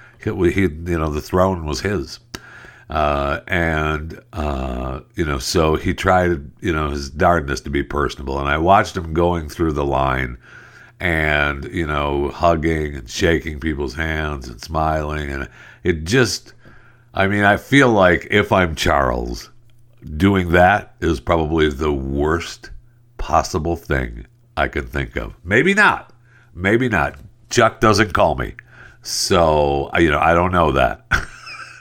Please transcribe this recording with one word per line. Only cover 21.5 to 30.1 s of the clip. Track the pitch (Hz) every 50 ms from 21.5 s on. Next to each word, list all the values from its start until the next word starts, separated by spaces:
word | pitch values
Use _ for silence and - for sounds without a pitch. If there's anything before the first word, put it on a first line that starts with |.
| 80 80 78 78
the | 71 67 78 76
worst | 71 67 67 67 69 69 73 78 82 - - - - - - - - - - - _ _ _ _ _ -
possible | - - 76 80 - - - 87 76 82 85
thing | - - - 73 65 62 58 58 57 - - _ _ _ _ -
I | - 71 65
can | - 76 67
think | - - 69 65 60 -
of. | - 55 - - _ -
Maybe | 85 101 120 151 196 196
not. | 208 208 175 - - - - - _ _ _ _ _ _ _ -
Maybe | 85 90 98 113 120 131 120
not. | 101 80 71 69 - - - - - _ _ -
Chuck | - 120 113 113 - -
doesn't | 117 110 104 98 113 98 -
call | - 98 82 69
me. | 64 58 52 - - - _ - - - - - -
So, | - - - - - - 101 87 82 78 76 76 73 71 71 69 69 - - -
you | 82 76